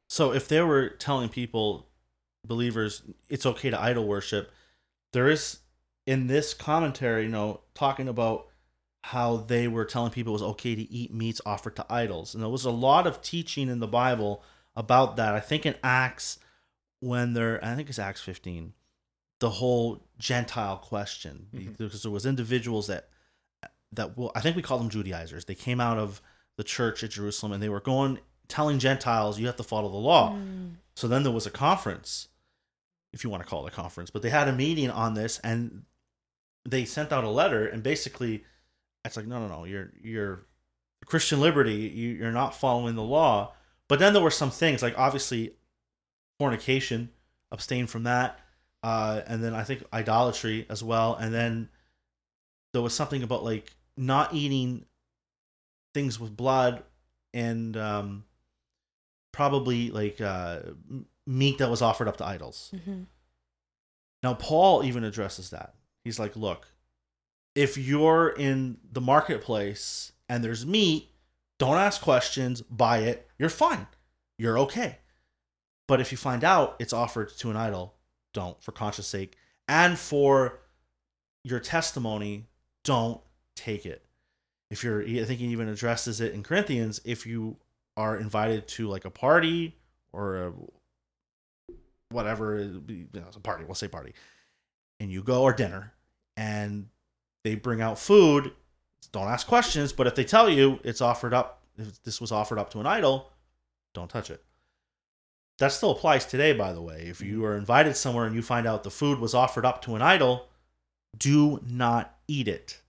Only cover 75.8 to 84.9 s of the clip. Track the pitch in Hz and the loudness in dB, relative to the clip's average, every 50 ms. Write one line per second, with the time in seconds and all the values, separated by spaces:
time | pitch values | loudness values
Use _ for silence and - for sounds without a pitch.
75.8 | _ - 139 127 123 - 131 120 - 139 127 117 131 170 190 175 139 - - - | _ 2 2 2 2 0 -4 -6 -4 -2 -2 2 4 4 6 6 4 2 0 -6
76.8 | 120 - 120 117 120 113 - 117 107 - - - - 117 107 107 113 110 101 92 | -6 -4 -2 -2 -2 -2 -2 -4 -6 -6 -8 -8 -6 -4 -4 -2 -2 -4 -4 -6
77.8 | 90 95 _ _ _ _ _ _ _ _ - 104 92 87 92 - - - - - | -8 -10 _ _ _ _ _ _ _ _ -8 -8 -6 -8 -8 -12 -14 -14 -10 -6
78.8 | - 104 101 - 101 - - 98 98 95 _ _ _ _ _ _ _ - 143 160 | -6 -6 -6 -6 -8 -8 -6 -8 -8 -10 _ _ _ _ _ _ _ 0 4 4
79.8 | 175 180 175 165 - - 147 143 143 139 139 135 131 123 - - _ _ _ _ | 4 4 4 0 -4 -2 2 4 6 6 6 6 4 2 -2 -8 _ _ _ _
80.8 | _ _ _ _ _ _ _ _ _ _ _ _ - 123 127 120 - - - 170 | _ _ _ _ _ _ _ _ _ _ _ _ -8 -6 -6 -6 -4 -2 -2 0
81.8 | 165 - - 139 120 113 107 104 104 104 104 101 110 - _ _ _ _ _ _ | 0 -2 -4 -4 -4 -2 -2 -4 -4 -6 -8 -8 -12 -16 _ _ _ _ _ _
82.8 | - - 139 120 113 117 117 - - _ _ _ _ _ - - - 117 107 101 | -2 0 2 2 2 0 -2 -6 -12 _ _ _ _ _ -20 -12 -8 -6 -6 -6
83.8 | - 92 73 - _ _ _ _ _ _ _ _ _ _ _ _ _ - 107 - | -8 -10 -14 -14 _ _ _ _ _ _ _ _ _ _ _ _ _ -14 -10 -6
84.8 | - 120 | -4 -2